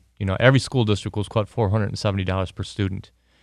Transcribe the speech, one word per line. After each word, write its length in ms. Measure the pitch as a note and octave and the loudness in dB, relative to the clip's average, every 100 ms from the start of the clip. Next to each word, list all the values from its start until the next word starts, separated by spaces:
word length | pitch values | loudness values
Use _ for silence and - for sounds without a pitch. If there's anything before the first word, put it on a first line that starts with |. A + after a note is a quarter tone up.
| _ _ | _ _
you 80 | F#2+ | -4
know, 100 | F#2+ | 4
every 200 | B2 C3+ | 6 6
school 240 | - C3 A2 | 2 0 2
district 300 | G2+ G#2 G#2 | 0 -2 -6
was 100 | G2 | -2
cut 180 | A2+ G2+ | -2 -2
four 220 | - G#2 | -2 0
hundred 180 | A2 G2+ | 0 -2
and 100 | G2+ | -2
seventy 240 | G#2+ G2 F#2 | -2 -2 -2
dollars 260 | F#2+ F#2 | -2 -4
per 120 | - | -8
student. 480 | F#2 - G2 G2 - _ _ _ | -10 -4 -4 -4 -12 _ _ _